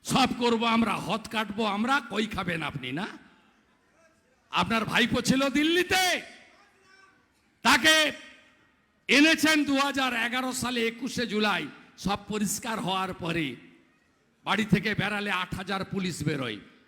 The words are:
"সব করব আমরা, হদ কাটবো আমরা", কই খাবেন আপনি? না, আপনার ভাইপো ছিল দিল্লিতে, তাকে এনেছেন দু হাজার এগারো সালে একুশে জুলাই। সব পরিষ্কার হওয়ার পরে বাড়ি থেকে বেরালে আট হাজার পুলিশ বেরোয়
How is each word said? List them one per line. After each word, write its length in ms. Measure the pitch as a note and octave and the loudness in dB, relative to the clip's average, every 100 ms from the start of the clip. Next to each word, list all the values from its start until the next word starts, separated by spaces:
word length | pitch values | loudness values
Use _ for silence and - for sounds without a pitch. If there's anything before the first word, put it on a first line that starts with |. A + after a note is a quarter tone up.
"সব 240 | - C4 B3+ B3 | 0 2 2 2
করব 260 | A#3+ A3+ | 0 2
আমরা, 300 | A#3 A3+ A3+ | 2 2 2
হদ 340 | E3+ C#3 G#3 - | -2 -4 -6 -4
কাটবো 360 | A3 G#3+ G3+ | -6 -4 -4
আমরা", 360 | A3 G3+ A#3+ C#4 - | -2 -2 0 0 0
কই 160 | G3+ A3 | -4 -2
খাবেন 360 | F#3+ F3+ E3 | -4 -4 -4
আপনি? 300 | C#3+ C3 B2+ | -6 -6 -8
না, 140 | C#3+ A3 - - _ _ _ _ _ _ _ _ _ _ _ _ | -6 -8 -12 -20 _ _ _ _ _ _ _ _ _ _ _ _
আপনার 340 | D#3+ F3+ A3+ | -2 0 0
ভাইপো 360 | F#3 E3 A#3 B3 | 0 2 2 0
ছিল 300 | - C4 C#4 | 2 2 2
দিল্লিতে, 720 | C#4+ D4+ F4 F4+ F#4 F#4 C#4+ - - - _ _ _ _ - - _ _ _ _ _ | 2 2 2 2 2 2 0 -6 -20 -20 _ _ _ _ -20 -20 _ _ _ _ _
তাকে 500 | A3 C#4 D#4 D#4 D4+ - - - _ _ _ _ _ _ - | 4 6 6 6 4 -2 -20 -20 _ _ _ _ _ _ 2
এনেছেন 560 | B3 D#4 D#4+ D#4 D4+ | 6 6 4 4 2
দু 140 | C#4 C4+ | 2 2
হাজার 360 | C#4 C4+ C4 | 2 0 -2
এগারো 380 | A#3+ A#3 B3 B3+ | -2 -2 -2 -4
সালে 360 | A#3+ A#3 B3 A3+ | -4 -4 -2 -2
একুশে 380 | A#3 B3+ - A#3 | -4 -8 -4 -2
জুলাই। 420 | G#3 G#3+ F3+ D3 - - - | 0 0 -2 -4 -14 -20 -8
সব 200 | F#3+ G3+ - | -4 -4 -4
পরিষ্কার 520 | G#3+ G#3 - A#3+ G#3+ | -4 -2 -2 -4 -4
হওয়ার 340 | E3+ F#3+ F#3+ | -2 -2 -4
পরে 420 | F#3 F3 E3+ C#3+ A#2+ - _ _ _ _ _ _ _ | -6 -4 -2 -4 -6 -18 _ _ _ _ _ _ _
বাড়ি 200 | D3+ G3 | -2 0
থেকে 300 | G#3+ - A3 | 4 2 2
বেরালে 360 | G3 F#3+ G#3 G#3 | -2 -2 -2 -2
আট 240 | F#3 F3+ | -4 -4
হাজার 300 | F3+ G3 F#3+ | -8 -6 -6
পুলিশ 380 | F#3 G3 F#3 D3+ | -4 -4 -4 -2
বেরোয় 360 | D#3 D3 A#2+ G#2 - - | -4 -4 -6 -8 -14 -20